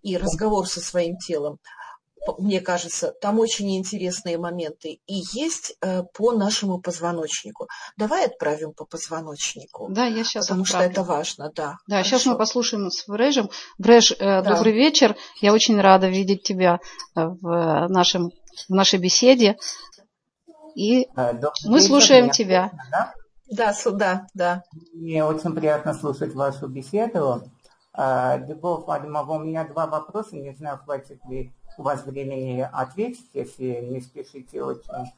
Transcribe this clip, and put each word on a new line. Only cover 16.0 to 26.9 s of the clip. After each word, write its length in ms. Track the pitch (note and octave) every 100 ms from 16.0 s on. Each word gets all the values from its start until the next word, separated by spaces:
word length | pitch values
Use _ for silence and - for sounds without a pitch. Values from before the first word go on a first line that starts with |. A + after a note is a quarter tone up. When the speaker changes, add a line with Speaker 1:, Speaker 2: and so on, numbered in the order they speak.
| F#3
Speaker 2:
видеть 360 | F#3+ F#3+ G3
тебя, 360 | - F#3+ F3+ F3 - - -
э, 60 | -
в 640 | D#3+ F3+ F3+ E3+ E3 D3+ F3
нашем, 420 | F#3 F3+ F#3 E3+ - - - -
в 60 |
нашей 260 | F#3+ F#3+ F#3+
беседе. 580 | F3+ - B3 C4 G#3 G#3+ - - - - _ _ _ _ _ _ -
И 320 | - G#3 B3+ B3+
Speaker 3:
Э, 180 | - B2
добрый 180 | A#2+ D3 -
Speaker 2:
мы 120 | F3+ C4+
Speaker 3:
вечер. 100 | G3+
Speaker 2:
слушаем 360 | C#4 A3 C4
Speaker 3:
Меня 80 | B3
Speaker 2:
тебя. 360 | C4+ G3 F#3 G3
Speaker 3:
слышно, 180 | E3 -
да? 220 | D#3+ - - - _ _
Speaker 1:
Да, 240 | A3 A3
с-, 180 | G#3 A#3
да, 360 | G3 G3 F#3+ -
да. 300 | F#3+ F3 F3+ - D#3+ -
Speaker 3:
Мне 300 | - E3 D#3+
очень 280 | D#3 D#3 E3+
приятно 380 | D#3+ D#3 D3+ D3+
слушать 400 | C#3 D3 C3 C#3+
вашу 320 | B2+ C#3 C#3 C#3
беседу. 760 | C3 C3